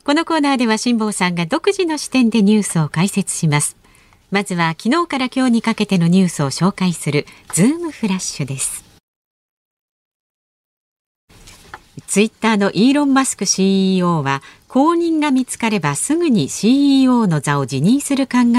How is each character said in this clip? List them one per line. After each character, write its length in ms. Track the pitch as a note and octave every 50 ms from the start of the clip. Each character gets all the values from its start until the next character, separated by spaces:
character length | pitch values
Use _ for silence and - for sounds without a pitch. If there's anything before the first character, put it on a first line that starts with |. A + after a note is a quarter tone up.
| -
こ 100 | - C#4+
の 100 | D#4 E4
コ 100 | - E4
ー 60 | D#4+
ナ 140 | C#4+ C#4+ C#4
ー 20 |
で 100 | B3 B3+
は 120 | A3+ A3 G#3+
辛 180 | - B3 A#3+
坊 160 | A3+ A3 G#3+ G3+
さ 160 | - F#3+ F3+
ん 60 | F3+
が 120 | E3+ F3
独 220 | E3 - D#4+ - G4+
自 160 | G4 - F#4+
の 140 | E4 D#4 C#4+
視 120 | - -
点 200 | - C4 B3+ A3+
で 120 | G#3+ A#3+ G3
ニ 140 | G3 G#3+
ュ 20 | G#3+
ー 20 | F#3+
ス 160 | - - E3+
を 80 | D#3 D3
解 200 | - D#3 F3 G3+
説 280 | - G3+ F#3 - -
し 100 | - -
ま 140 | D#3+ D3 D3
す。 160 | - - - _ _ _ _ _ _ _ _ _ _ _
ま 120 | - G3+ G3+
ず 120 | - F#3
は 200 | F3 E3+ E3 E3 -
昨 120 | - G#3+ C4 E4+ F4
日 20 |
か 120 | E4 - C4
ら 100 | C4 B3 -
今 120 | C4 C4
日 60 | C4 A#3
に 100 | A#3 -
か 120 | A3+ A3
け 120 | - G#3+
て 120 | - G3 F#3
の 80 | E3+
ニ 160 | E3+ F3 F#3+ F#3+
ュ 20 |
ー 20 | F3
ス 140 | - - D3+
を 80 | C3+
紹 220 | - - D#3+ F#3+ G3+
介 220 | - F#3+ F#3 E3
す 160 | - - D3+ C#3
る 140 | D3 - - - - - - -
ズ 120 | D#3 F3
ー 140 | B3 D4+ E4+
ム 120 | F4 E4
フ 180 | C#4+ - - G3
ラ 80 | F#3+
ッ 20 | F#3
シ 240 | - - - - D3
ュ 40 |
で 120 | C3 C#3 C3+
す。 260 | - - - - - _ _ _ _ _ _ _ _ _ _ _ _ _ _ _ _ _ _ _ _ _ _ _ _ _ _ _ _ _ _ _ _ _ _ _ _ _ _ _ _ _ _ _ _ _ _ _ _ _ - - - - - - - - - - _ _ _ - -
Twitter 500 | - - G3 G#3+ A3 - _ - G#3+ A3+
の 140 | G3+ G3+ G3 -
イ 180 | - G#3+ C4
ー 40 | C#4
ロ 100 | D4 D4
ン・ 80 | C#4 C4+
マ 140 | C4+ C4+
ス 100 | - -
ク 80 | - G#3
シ 180 | - - - F#3+
ー 340 | F#3+ G3 G3 F#3+ F#3+ F#3+
イ 60 | F#3 F3+
ー 40 |
オ 160 | F3 F3 D#3+ C#3
ー 20 |
は、 180 | C#3 C#3 C#3 - - - - _ _
後 260 | - B3+ C#4 D#4+ E4+
任 260 | E4+ E4+ E4+ D#4+ D#4
が 100 | D4 D4+
見 140 | C4 C4 B3+
つ 140 | - - -
か 100 | - A3+
れ 100 | G#3+ G3+
ば 160 | D#3 D3 C#3+
す 220 | C#3 - - C#4+
ぐ 140 | E4+ F4 E4
に 180 | B3 G3+ C#3 B2
シ 200 | - - - G#3+
ー 340 | B3+ C#4 C#4+ C#4+ C#4 C4+ C4
イ 60 | B3+
ー 40 | B3+
オ 120 | A#3+ A3+
ー 20 |
の 140 | G3 D#3+ D3+
座 180 | - - C#3+ C#3+
を 80 | C#3
辞 160 | A#2 C3+ C3 C#3
任 180 | F#3+ B3 C#4+
す 160 | - - C#4
る 100 | C4+ C#4
考 120 | C4 - B3 B3 A#3+ A#3